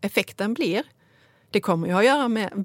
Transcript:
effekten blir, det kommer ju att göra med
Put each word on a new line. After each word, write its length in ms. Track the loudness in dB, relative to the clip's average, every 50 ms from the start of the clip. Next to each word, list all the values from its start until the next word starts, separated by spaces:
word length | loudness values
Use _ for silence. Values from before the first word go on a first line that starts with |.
effekten 520 | -8 -4 0 -2 -2 -2 -4 -6 -4 -4 -2
blir, 300 | -2 -2 -2 -2 -2 -4 -6 _ _ _ _ _ _ _ _ _ _ _ _
det 80 | -4 -2
kommer 260 | 0 0 0 0 0 0
ju 60 | 2
att 120 | 4 4
göra 220 | 4 4 4 2 0
med 220 | 0 -2 -4 -4 -4 -4 -2